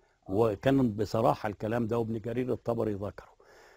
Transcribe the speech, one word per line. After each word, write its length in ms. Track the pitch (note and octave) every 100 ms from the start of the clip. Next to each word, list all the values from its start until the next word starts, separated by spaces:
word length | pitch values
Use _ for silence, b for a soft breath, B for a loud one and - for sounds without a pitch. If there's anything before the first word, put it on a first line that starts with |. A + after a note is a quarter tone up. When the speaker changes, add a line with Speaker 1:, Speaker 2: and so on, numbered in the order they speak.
| b b -
Speaker 1:
آه. 40 |
Speaker 2:
وكان 580 | G2 A2+ G2+ C3+ C#3 B2
بصراحة 580 | G#2 G#2 A2+ B2+ C#3 G#2+
الكلام 380 | G2 G#2+ A#2 A2+
ده 120 | A#2
وابن 200 | A2+ A2+
جرير 340 | G#2+ A#2 B2+
الطبري 400 | A2+ - A#2 A2
ذكره. 420 | G2+ G2+ - - _ b b b